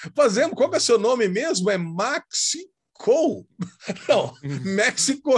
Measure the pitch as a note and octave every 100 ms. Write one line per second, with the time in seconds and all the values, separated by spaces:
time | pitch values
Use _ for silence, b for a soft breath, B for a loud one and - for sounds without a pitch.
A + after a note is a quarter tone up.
0 | B - C#4 G3 D#4+ - D4 - - A3+
1 | A3 B3+ G#3 F#3+ D#4+ G#3 F#3 F#3+ E3 E3
2 | A#3 D#4 - - - D#4 F#4+ _ _ -
3 | - D4 D#4+ F#3+ - - F3+ _ - F3+
4 | - A#3 B2 - C#3 C#3 D#3 G3 A#3+ -
5 | - C#4 D4